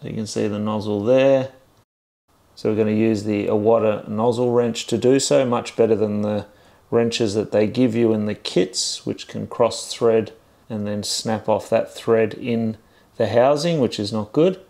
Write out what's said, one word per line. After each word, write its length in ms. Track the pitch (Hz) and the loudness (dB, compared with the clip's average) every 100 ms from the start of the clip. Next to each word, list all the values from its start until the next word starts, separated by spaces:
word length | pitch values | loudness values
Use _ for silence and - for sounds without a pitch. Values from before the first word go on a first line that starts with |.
So 60 | 120 | -10
you 60 | |
can 120 | 110 107 | -8 -6
see 220 | 113 110 | -4 -4
the 100 | 104 | -2
nozzle 460 | 107 107 104 104 | -4 -4 -4 -2
there. 480 | 107 131 135 135 131 - _ _ _ _ _ _ _ _ _ - | 2 4 4 2 0 -12 _ _ _ _ _ _ _ _ _ -6
So 140 | 110 | -2
we're 80 | 107 | 0
gonna 140 | 107 | 2
use 340 | 107 113 107 107 | 2 2 2 0
the 220 | 104 - | -2 0
Iwata 600 | 107 107 113 107 - - | 0 4 4 2 -2 -4
nozzle 460 | 104 120 117 123 | -2 0 0 2
wrench 340 | 120 120 110 - | 2 0 -2 -4
to 100 | 113 | 0
do 220 | 123 139 | 4 4
so, 260 | - 143 127 | 4 2 2
much 300 | 117 - - | -2 -2 0
better 220 | 113 107 | 2 2
than 240 | 107 104 | 0 -2
the 240 | 104 104 - - _ _ _ | -2 -4 -6 -16 _ _ _
wrenches 440 | 117 117 113 113 | 0 0 0 0
that 180 | 107 95 | -2 0
they 160 | 104 110 | 0 2
give 260 | 123 127 | 2 0
you 200 | 113 113 | 2 2
in 120 | 110 107 | 2 -2
the 100 | 104 | -6
kits, 680 | - - 185 - - - 117 | -4 -2 -2 -2 -6 -6 -8
which 220 | 110 - | -8 -10
can 200 | 113 104 | -10 -6
cross 460 | - 113 - - | 0 0 -2 -10
thread 380 | - 117 113 107 - _ _ - | -2 2 2 0 -8 _ _ -10
and 180 | 110 104 | -8 -6
then 160 | 104 | -6
snap 460 | 101 - 120 107 110 | -6 -6 -4 -2 0
off 200 | 101 - | -2 0
that 240 | 113 - | -2 -2
thread 420 | - - 113 110 - | -4 2 2 2 -2
in 420 | 123 117 113 110 _ _ _ - | -4 -2 -2 -6 _ _ _ -4
the 100 | 110 | 2
housing, 540 | 117 131 147 170 165 | 4 4 4 0 0
which 180 | 113 - | 0 0
is 140 | 104 | -4
not 180 | 110 104 | -4 -2
good. 300 | 147 180 185 | 2 2 0